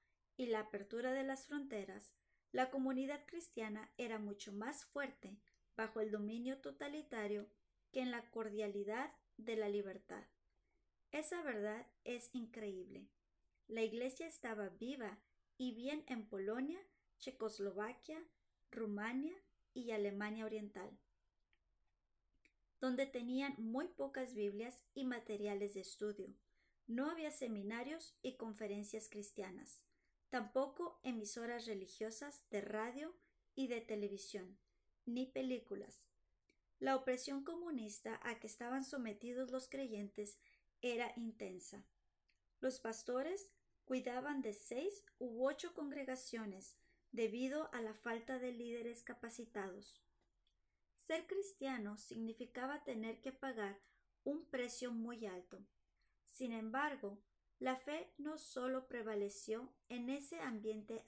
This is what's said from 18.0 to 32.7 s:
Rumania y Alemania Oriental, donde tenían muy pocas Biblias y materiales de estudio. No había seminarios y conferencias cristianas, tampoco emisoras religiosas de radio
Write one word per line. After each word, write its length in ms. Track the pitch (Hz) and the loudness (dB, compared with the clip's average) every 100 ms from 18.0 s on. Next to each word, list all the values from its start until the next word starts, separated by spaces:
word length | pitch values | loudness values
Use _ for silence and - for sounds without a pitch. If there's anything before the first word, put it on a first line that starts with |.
| - 311 339 _ _ _ _ | -8 -8 -8 _ _ _ _
Rumania 640 | - 220 202 220 254 302 370 - _ _ | -2 0 2 2 2 0 -2 -12 _ _
y 200 | 254 233 | -6 0
Alemania 520 | 220 202 202 208 220 | 2 2 2 0 0
Oriental, 460 | 214 220 208 - 196 - _ _ _ _ _ _ _ _ _ _ _ _ _ _ - _ _ _ | -2 -2 -4 -6 -8 -10 _ _ _ _ _ _ _ _ _ _ _ _ _ _ -20 _ _ _
donde 280 | 254 254 277 | 2 4 2
tenían 480 | 254 240 254 277 269 | 0 0 2 2 0
muy 320 | 226 240 359 | 0 0 0
pocas 460 | - 277 269 247 | -2 -2 -2 -2
Biblias 500 | 233 202 202 233 254 - | 0 0 0 -2 -6 -8
y 140 | - 262 | -2 0
materiales 640 | 240 226 208 208 202 202 | 0 -2 0 2 2 0
de 80 | 202 | -2
estudio. 540 | 180 - 208 202 185 - _ _ _ _ - | -4 0 0 0 -6 -10 _ _ _ _ -2
No 240 | 233 285 | 2 4
había 200 | 330 302 | 2 0
seminarios 840 | 294 247 214 202 233 262 320 - - | 0 0 0 0 0 -2 -2 -4 -4
y 160 | 254 - | -4 -2
conferencias 720 | 226 208 208 208 202 220 - | -4 -2 -2 0 -2 -2 -2
cristianas, 720 | 208 202 - 190 185 - - - _ _ _ _ | -4 -6 -4 -6 -6 -8 -10 -12 _ _ _ _
tampoco 720 | 247 214 254 277 277 339 - | 0 2 4 4 2 -4 -2
emisoras 600 | 262 233 208 240 233 202 | -2 -2 0 0 -2 -2
religiosas 800 | 226 202 190 - 214 226 294 - - | -2 -4 -4 -4 -2 -2 -4 -8 -4
de 100 | 208 | -2
radio 560 | 202 | 2